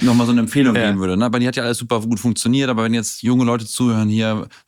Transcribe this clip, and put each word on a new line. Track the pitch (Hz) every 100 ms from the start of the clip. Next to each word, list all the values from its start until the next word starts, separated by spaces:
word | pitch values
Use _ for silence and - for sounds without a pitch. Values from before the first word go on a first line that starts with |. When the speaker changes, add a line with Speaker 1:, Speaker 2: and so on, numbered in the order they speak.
Speaker 1:
nochmal | 127 120 120
so |
eine | 120
Empfehlung | 113 143 131 113
Speaker 2:
Ja. | 110
Speaker 1:
geben | 101
würde, | 95 92
ne? | 120
Bei | 123
dir | 123
hat | 131
ja |
alles | 120 117
super | 117 117
gut | 113 113
funktioniert, | 120 107 117 131 135
aber | 113
wenn | 113
jetzt | 117 107 -
junge | 120 127
Leute | 120 117 110
zuhören | - 123 110 107
hier, | 110 110 107 - -